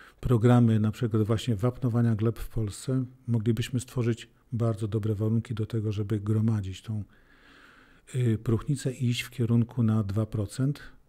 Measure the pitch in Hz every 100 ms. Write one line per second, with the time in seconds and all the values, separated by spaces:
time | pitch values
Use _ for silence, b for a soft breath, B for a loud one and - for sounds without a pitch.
0 | B _ - 120 120 123 117 110 107 -
1 | 120 110 107 110 - 101 120 - 127 120
2 | 117 107 113 104 - 113 104 - - 131
3 | 127 - - 117 107 113 120 123 - 127
4 | 117 117 - b _ 113 117 101 107 107
5 | 107 101 110 113 - 110 107 113 107 104
6 | 101 110 101 110 113 107 95 92 - 107
7 | 95 b b b b b b b b b
8 | - 131 120 107 - 113 - 139 139 123
9 | 123 120 - - 110 117 117 - 110 110
10 | 98 101 110 107 101 - 135 139 - -